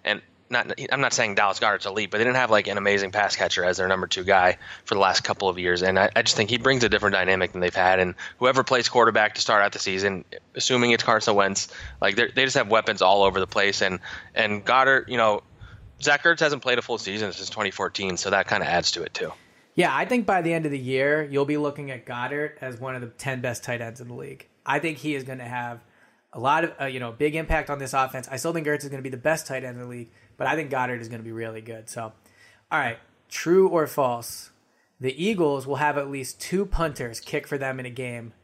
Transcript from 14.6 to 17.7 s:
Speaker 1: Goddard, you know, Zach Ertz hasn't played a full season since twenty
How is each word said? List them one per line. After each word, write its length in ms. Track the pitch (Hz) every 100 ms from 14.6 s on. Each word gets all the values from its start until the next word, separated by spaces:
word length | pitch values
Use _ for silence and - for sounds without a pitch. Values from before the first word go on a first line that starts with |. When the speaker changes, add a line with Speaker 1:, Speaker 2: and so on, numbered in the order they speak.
| 107
Speaker 1:
Goddard, 420 | 127 131 131 -
you 100 | 123
know, 260 | 110 104 - - - - - -
Zach 220 | 147 143
Ertz 160 | 170 160
hasn't 240 | 156 139
played 160 | 131 120
a 20 |
full 160 | 120 113
season 340 | 95 107 104
since 180 | 90 95
twenty 220 | 110 101